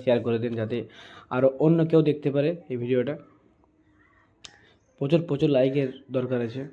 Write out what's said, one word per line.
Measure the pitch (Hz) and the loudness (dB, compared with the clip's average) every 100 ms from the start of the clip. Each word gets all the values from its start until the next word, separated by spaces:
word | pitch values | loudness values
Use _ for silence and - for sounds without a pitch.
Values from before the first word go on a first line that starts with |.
শেয়ার | 127 120 | 2 0
করে | 117 117 | 0 -2
দিন | 120 117 | -4 -4
যাতে | 110 120 - - - - - | -4 -6 -8 -18 -20 -20 -6
আরও | 127 135 - | 2 2 4
অন্য | 160 165 160 | 2 4 4
কেউ | 160 147 | 4 2
দেখতে | 147 143 | 0 -2
পারে | 139 147 175 - | 0 0 -4 -10
এই | 123 | -8
ভিডিওটা। | 120 127 127 165 - _ _ _ _ _ _ _ _ _ _ _ - - _ _ _ - | 0 0 0 -8 -14 _ _ _ _ _ _ _ _ _ _ _ -20 -20 _ _ _ -8
প্রচুর, | 139 165 165 | 0 0 0
প্রচুর | 139 156 131 | 0 2 4
লাইকের | 135 139 131 - - | 2 0 -4 -8 -6
দরকার | 127 123 123 117 | -6 -4 -4 -4
আছে | 131 151 | -8 -12